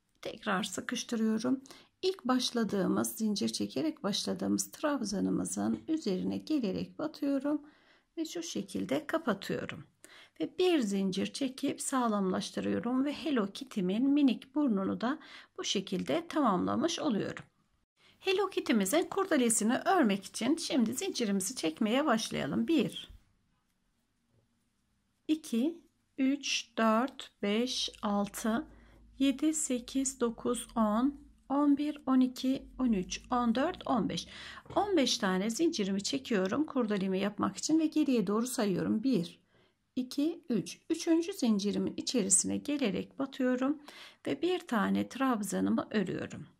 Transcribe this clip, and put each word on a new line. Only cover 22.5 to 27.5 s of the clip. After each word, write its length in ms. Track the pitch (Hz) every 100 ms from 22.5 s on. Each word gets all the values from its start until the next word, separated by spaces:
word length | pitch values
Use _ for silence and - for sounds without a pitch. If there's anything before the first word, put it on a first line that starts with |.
| 220 233
Bir, 420 | 311 180 - - - _ _ _ _ _ _ _ _ _ _ _ _ _ _ _ _ _ _ _ _ -
iki, 540 | 311 - 226 294 330 - _ _ -
üç, 600 | 262 285 - - - -
dört, 540 | 226 220 269 - - _
beş, 480 | 202